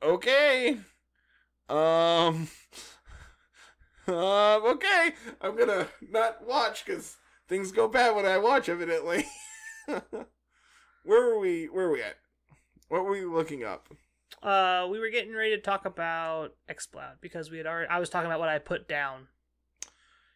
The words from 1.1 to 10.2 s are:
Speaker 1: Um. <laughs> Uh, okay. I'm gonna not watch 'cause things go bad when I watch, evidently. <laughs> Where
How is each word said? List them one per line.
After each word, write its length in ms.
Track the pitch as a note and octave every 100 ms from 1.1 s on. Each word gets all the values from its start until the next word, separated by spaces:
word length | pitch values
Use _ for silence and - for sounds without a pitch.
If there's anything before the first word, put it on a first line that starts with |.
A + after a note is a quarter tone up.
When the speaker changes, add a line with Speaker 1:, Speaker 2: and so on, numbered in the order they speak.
| _ _ _ _ _ -
Speaker 1:
Um. 800 | D3+ D#3+ E3 E3+ E3+ E3+ D#3+ D#3+
<laughs> 60 | - _ - - - _ - - _ _ _ - _ _ _ -
Uh, 520 | F3 F#3+ G3+ G#3 G#3+
okay. 500 | A3 C#4+ F#4+ F#4+ E4 - A#3 -
I'm 160 | F#3+ G#3+
gonna 320 | A#3+ G3 D#3+ - -
not 340 | G#3+ A3+ - A3
watch 400 | C4+ A3+ - -
'cause 300 | F3+ - - _ _ -
things 240 | F#3 F#3+
go 160 | F#3+ A3
bad 260 | B3+ B3
when 100 | G#3+
I 140 | G3 F#3+
watch, 300 | G#3+ C#4 -
evidently. 560 | F3 E3+ E3 D3+ A#3 - - - -
<laughs> 280 | A5+ A5+ A#5
Where 360 | D4 - A3